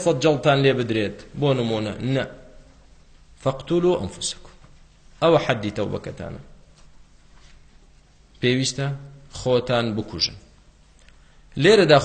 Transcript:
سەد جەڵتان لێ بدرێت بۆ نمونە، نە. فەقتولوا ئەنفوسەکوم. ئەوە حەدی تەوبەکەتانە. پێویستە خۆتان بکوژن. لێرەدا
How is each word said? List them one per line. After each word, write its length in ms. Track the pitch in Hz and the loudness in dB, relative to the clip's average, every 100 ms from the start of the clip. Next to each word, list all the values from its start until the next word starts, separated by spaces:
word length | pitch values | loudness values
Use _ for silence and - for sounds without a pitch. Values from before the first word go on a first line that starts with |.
سەد 140 | 170 147 | 0 2
جەڵتان 340 | 160 139 151 139 | 2 2 2 4
لێ 100 | 135 123 | 4 2
بدرێت 380 | 117 110 101 - - - | 0 -2 -2 -6 -16 -4
بۆ 100 | 143 127 | 0 0
نمونە، 340 | 117 110 107 92 117 135 | 0 -2 -4 -6 -4 -4
نە. 100 | - - - - - - - - - - - - | -4 -12 -20 -20 -20 -20 -20 -20 -20 -20 -20 -6
فەقتولوا 520 | 131 135 - 170 175 180 | -6 -6 -2 2 2 0
ئەنفوسەکوم. 540 | 185 - - - - - - - - - - - | -4 -8 -10 -10 -16 -20 -20 -20 -20 -20 -20 0
ئەوە 180 | 160 156 - | 2 4 2
حەدی 260 | 120 104 104 | -4 -4 -6
تەوبەکەتانە. 640 | 98 98 - 87 87 127 - - - - - - - - - - - - - - - - _ _ _ - | -6 -6 -10 -12 -12 -12 -16 -20 -20 -20 -20 -20 -20 -20 -20 -20 -20 -20 -20 -20 -20 -20 _ _ _ -4
پێویستە 460 | 123 127 131 - 139 139 - - - - | 0 0 -2 -4 -6 -8 -14 -20 -20 -8
خۆتان 460 | 127 123 - 120 117 107 | 0 0 2 0 0 -4
بکوژن. 420 | 104 82 - - - - - _ _ _ - - - - - - | -6 -6 -6 -6 -20 -20 -20 _ _ _ -20 -20 -20 -20 -12 2
لێرەدا 360 | 160 220 165 143 | 4 6 6 6